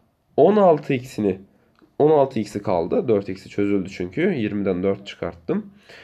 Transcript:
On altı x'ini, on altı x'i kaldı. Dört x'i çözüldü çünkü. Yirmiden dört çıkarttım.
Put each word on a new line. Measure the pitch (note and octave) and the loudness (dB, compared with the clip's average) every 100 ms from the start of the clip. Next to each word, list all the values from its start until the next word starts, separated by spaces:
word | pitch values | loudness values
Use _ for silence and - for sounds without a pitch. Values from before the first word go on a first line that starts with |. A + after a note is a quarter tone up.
| _ _ _ - | _ _ _ 2
On | E3 G#3+ | 4 6
altı | F#3 D3+ - | 4 2 0
x'ini, | C3 B2 - G2+ F#2 - _ _ _ _ - | -4 -6 -4 -2 -4 -10 _ _ _ _ 0
on | D3+ | 4
altı | D3+ C3+ A#2+ | 4 2 -2
x'i | G2+ G2+ | -6 -6
kaldı. | G2+ F2 F2 B3 C#3 | -2 -2 0 -2 0
Dört | G2+ G2 | 0 -2
x'i | F#2+ - | -12 -10
çözüldü | - G2+ G2+ F#2 | -4 0 0 -4
çünkü. | - F2+ C3+ | -8 -8 -4
Yirmiden | G3 D3 G#2 G2+ G2 F2+ | -2 -2 -4 -4 -2 -2
dört | G2 G2 - | -2 -4 -10
çıkarttım. | - E2+ E2 - G3 - _ - - | -12 -12 -10 -6 -6 -8 _ -20 -20